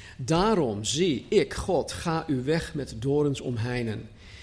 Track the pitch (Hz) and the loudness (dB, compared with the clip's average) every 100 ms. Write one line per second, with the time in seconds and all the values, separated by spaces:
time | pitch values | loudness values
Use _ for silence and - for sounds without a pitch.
0 | - - 123 165 214 202 127 101 107 135 | -16 -8 2 4 4 4 2 -2 -2 2
1 | 185 117 - 202 147 - - 160 - - | 2 2 2 2 2 -2 0 0 0 -4
2 | 170 160 - 131 127 160 - 151 127 113 | -2 -2 0 0 2 0 0 -6 -6 -4
3 | 135 147 147 135 123 120 117 123 113 107 | 0 2 2 0 -4 -2 -2 -2 -2 -4
4 | - - - - | -10 -18 -20 -20